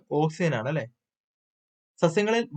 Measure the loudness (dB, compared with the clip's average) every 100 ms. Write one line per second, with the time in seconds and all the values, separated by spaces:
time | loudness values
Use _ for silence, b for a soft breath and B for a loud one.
0 | -4 -2 0 0 -2 -2 -4 -6 -6 _
1 | _ _ _ _ _ _ _ _ _ -2
2 | 0 2 2 2 0